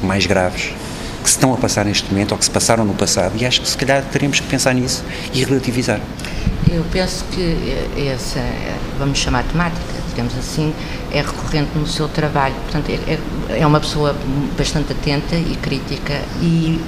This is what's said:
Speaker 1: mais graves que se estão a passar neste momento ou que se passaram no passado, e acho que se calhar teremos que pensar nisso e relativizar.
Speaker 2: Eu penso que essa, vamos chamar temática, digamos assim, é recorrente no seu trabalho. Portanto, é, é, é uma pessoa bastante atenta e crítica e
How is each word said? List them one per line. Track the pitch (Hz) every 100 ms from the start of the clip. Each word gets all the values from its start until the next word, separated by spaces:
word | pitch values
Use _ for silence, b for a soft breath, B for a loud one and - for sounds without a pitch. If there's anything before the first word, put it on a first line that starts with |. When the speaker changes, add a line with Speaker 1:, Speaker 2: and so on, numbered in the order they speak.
| 92
Speaker 1:
mais | 98 90
graves | 95 90 90 - - B B B B
que | -
se | -
estão | 131
a | 120
passar | 107 - 101
neste | 95 -
momento | 98 101
ou | 101
que |
se | -
passaram | 104 - 113
no | 107
passado, | 95 98 - 92 110
e | 127
acho | -
que | -
se | -
calhar | 131 139 135
teremos | - 143 127
que | -
pensar | 135 135 127
nisso | 127 - - B B
e | 127
relativizar. | 127 135 127 120 123 104 - - B B B - -
Speaker 2:
Eu | 170 165
penso | 190 185 - -
que | - 175 165 143 135 139 -
essa, | 139 127 - 147 123 - - - - -
vamos | 139 135
chamar | - 127
temática, | 120 160 175 165 - - 160
digamos | - 120 160
assim, | - - 156 156 B B B
é | 147
recorrente | 143 - - 160 143 160
no | 160
seu | - 151
trabalho. | - 151 151 135 131
Portanto, | - 160 -
é, | - -
é, | 156 - - - 110
é | 151
uma | 151
pessoa | 151 156 147 143 131 139 143 -
bastante | 143 160 139
atenta | - - 143 - 170
e | 156 139
crítica | - 139 - 139 - 143 - -
e | 170 165 160 165